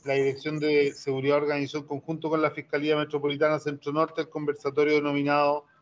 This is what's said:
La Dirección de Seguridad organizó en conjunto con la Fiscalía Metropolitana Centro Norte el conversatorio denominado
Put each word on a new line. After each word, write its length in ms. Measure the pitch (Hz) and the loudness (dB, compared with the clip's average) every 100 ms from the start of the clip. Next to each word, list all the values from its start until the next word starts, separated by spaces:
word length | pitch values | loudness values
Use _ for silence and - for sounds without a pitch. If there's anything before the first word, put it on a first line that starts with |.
La 100 | 139 | -2
Dirección 460 | 139 135 135 151 156 | 0 0 -2 -4 -2
de 320 | 151 147 139 | 2 4 2
Seguridad 460 | 139 - 135 135 143 | 0 -4 -2 2 2
organizó 400 | 147 147 139 147 | 2 -2 -2 -6
en 60 | |
conjunto 460 | 143 143 - 160 160 | -8 -8 -8 -6 -2
con 100 | 160 | 0
la 120 | 151 | 0
Fiscalía 440 | 151 139 147 151 151 | -2 -4 -2 0 0
Metropolitana 640 | 147 147 143 143 151 151 | 0 -2 -2 0 2 0
Centro 320 | 151 143 147 | -2 -6 -4
Norte 300 | 151 160 165 | -2 -2 -2
el 80 | 160 | -6
conversatorio 680 | 156 147 143 139 139 147 | -6 -4 -4 -2 0 2
denominado 720 | 151 147 143 143 147 143 147 - _ | 2 2 0 2 4 2 0 -6 _